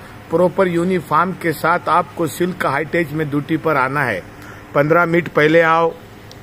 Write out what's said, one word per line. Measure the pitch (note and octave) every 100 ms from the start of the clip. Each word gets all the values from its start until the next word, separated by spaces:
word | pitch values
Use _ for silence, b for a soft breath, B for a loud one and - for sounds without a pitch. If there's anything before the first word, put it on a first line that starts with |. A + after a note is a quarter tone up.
| B B -
प्रॉपर | E3 F3+ - F#3
यूनिफॉर्म | E3+ F3 F#3 C#3+ D3+ F#3 D#3+
के | E3+
साथ | D3+ D#3+ F3 -
आपको | D#3+ F3 - E3
सिल्क | - F3 E3+ D#3+
हाइटेज | C#3 D3+ E3 D#3
में | D#3 D3+
ड्यूटी | C#3+ C#3+ D#3+
पर | D#3 C#3+
आना | B2+ C#3+
है। | B2+ F#2+ - - B B B D3
पन्द्रह | D3 E3 E3+
मिनट | E3+ E3
पहले | D#3+ D3+ E3
आओ, | E3 E3 E3 - - - - -